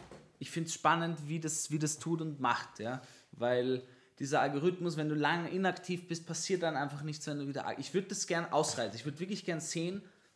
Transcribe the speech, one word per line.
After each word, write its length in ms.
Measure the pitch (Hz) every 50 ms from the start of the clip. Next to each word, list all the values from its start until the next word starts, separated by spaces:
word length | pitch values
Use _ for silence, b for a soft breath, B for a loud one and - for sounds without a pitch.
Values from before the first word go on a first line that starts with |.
| - - - - - - _ -
ich 120 | 151 -
find's 220 | - 165 165 165 -
spannend, 440 | - - 156 165 170 165 165 165 156 147 143
wie 100 | 160 165
das, 320 | 156 156 - - - -
wie 80 | 151 151
das 200 | 151 151 - -
tut 220 | - 160 170 160
und 200 | 160 160 147 135
macht, 380 | 131 123 113 - - - - -
ja, 220 | 107 117 127 127 B B B B B B B
weil 500 | - 120 120 123 123 123 127 127 127 127 B B B B B B -
dieser 220 | 139 131 151 135
Algorithmus, 560 | 131 143 147 139 156 180 180 180 175 175 151
wenn 120 | 156 151 151
du 60 | 151
lang 320 | 151 147 147 170 170 170 151
inaktiv 580 | 165 185 190 180 175 175 - - 180 175 - -
bist, 180 | 170 165 -
passiert 360 | - 160 - - - 190 175 165
dann 140 | 160 156
einfach 260 | 135 147 143 147 143 147
nichts, 240 | 156 151 151 -
wenn 120 | 160 143 143
du 80 | 139 139
wieder 180 | 135 131 -
ak-, 120 | 107 - -
ich 160 | 143 - -
würd 160 | 190 190 -
das 160 | 202 - -
gern 240 | - 175 165 170 -
ausreizen, 460 | - 151 151 - - 131 117 101 107
ich 80 | 113 -
würd 160 | 151 139 -
wirklich 240 | 185 190 214 - -
gern 160 | 185 165 156
sehen, 420 | 160 - - 170 165 175 196 202 - B B B B B B